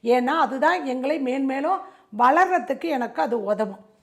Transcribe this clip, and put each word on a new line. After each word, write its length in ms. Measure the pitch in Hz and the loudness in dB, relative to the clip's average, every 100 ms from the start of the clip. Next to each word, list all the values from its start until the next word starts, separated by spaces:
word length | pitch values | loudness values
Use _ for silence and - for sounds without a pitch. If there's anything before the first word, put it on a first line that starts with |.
ஏன்னா 220 | 233 247 247 | 4 2 2
அதுதான் 600 | 320 262 262 302 359 277 | 0 0 2 0 0 -4
எங்களை 340 | 254 262 311 | -4 -2 -2
மேன்மேலும் 600 | 254 269 269 269 302 392 - - _ 214 | -2 -2 -2 -2 -2 -4 -6 -20 _ 2
வளர்றதுக்கு 640 | 240 311 370 359 - 277 | 4 6 4 2 -2 -6
எனக்கு 380 | 339 269 240 - | -2 -4 -4 -4
அது 220 | 294 233 | -2 -2
உதவும். 360 | 202 208 208 196 _ _ | -2 -2 -2 -6 _ _